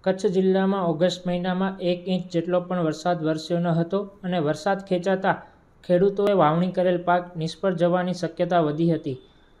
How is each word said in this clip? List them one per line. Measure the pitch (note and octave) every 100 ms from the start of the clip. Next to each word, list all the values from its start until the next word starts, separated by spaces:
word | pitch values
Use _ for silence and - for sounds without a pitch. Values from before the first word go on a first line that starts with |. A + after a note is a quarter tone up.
કચ્છ | - F#3+ G#3+
જિલ્લામાં | F#3 F#3+ F#3 F#3+ G3 F3
ઓગસ્ટ | D#3 F3+ F3 F3+
મહિનામાં | F3 F3+ F#3 F#3+ F#3+
એક | F3+ F3+ F#3
ઇંચ | F#3 F3
જેટલો | E3 E3+ F3+
પણ | F3 F3+
વરસાદ | D#3+ D3+ F3+ F3
વરસ્યો | D#3 D#3+ - F3
ન | F3
હતો | E3 E3+ G3 G3+ -
અને | F3+ F3+
વરસાદ | D3 D3+ G#3 G3
ખેંચાતા | G3 F3+ F3+ F#3+ F#3+ - - - _ _ -
ખેડૂતોએ | F3+ G3 G3 G3+
વાવણી | G3 D3+ E3 F3+
કરેલ | F3 F3+ F3
પાક | F3 F3 F3 E3+
નિષ્ફળ | D#3+ - G3
જવાની | F3 F3 F3+ F3+
શક્યતા | F3 D#3+ - F3 F3+
વધી | D3+ D3 E3+
હતી. | D#3+ D#3 B2+ - _ _ _